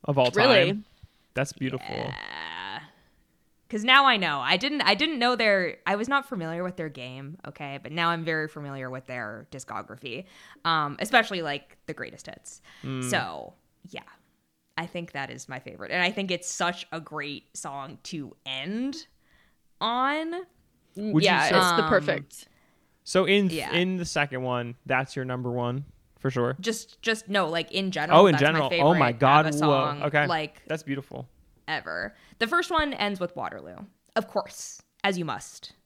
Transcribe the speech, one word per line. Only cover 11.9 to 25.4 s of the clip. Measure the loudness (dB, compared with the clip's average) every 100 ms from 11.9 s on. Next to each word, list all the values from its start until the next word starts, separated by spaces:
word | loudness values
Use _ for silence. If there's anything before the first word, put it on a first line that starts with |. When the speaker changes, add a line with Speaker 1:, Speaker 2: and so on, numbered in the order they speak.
Speaker 3:
greatest | -12 -12 -14 -18
hits. | -18 -20 -20 _ -14
Speaker 1:
Mm. | -10 -6 -2
Speaker 3:
So, | -2 -2 -8 -14 _ _ _ -18
yeah. | -18 -18 -20 _ _ _ _ _ -12
I | -10
think | -10 -10
that | -10 -10
is | -12 -14
my | -14
favorite. | -14 -16 -8
And | -2
I | 0
think | -2 -4
it's | -4 -6
such | -4 -4 -4 -10
a | -12
great | -10 -10 -8 -10 _ -14
song | -12 -12 -12 -14 -12
to | -10 -10 -14 -10
end | -8 -6 -6 -6 -8 -16 _ _ _ _ _ _ _
on. | -4 0 0 -2 -4 -8 -12 _ _ _ _ -8
Speaker 2:
Mm, | 0
Speaker 1:
Would | 4
you | 4
Speaker 2:
yeah, | 4 4
Speaker 1:
say | 4
Speaker 2:
it's | 4
the | 2
Speaker 3:
Um, | 4
Speaker 2:
perfect. | 2 2 -4 -6 -20 -20 _ _ _ _ _
Speaker 1:
So | -2 2 4
in, | 4 4
Speaker 3:
Yeah. | 0 -2
Speaker 1:
in | 0 0 -2
the | -2
second | -2 -2 -2
one, | -2 -2 -4 -10 -2
that's | 0 0 -6
your | -4
number | -4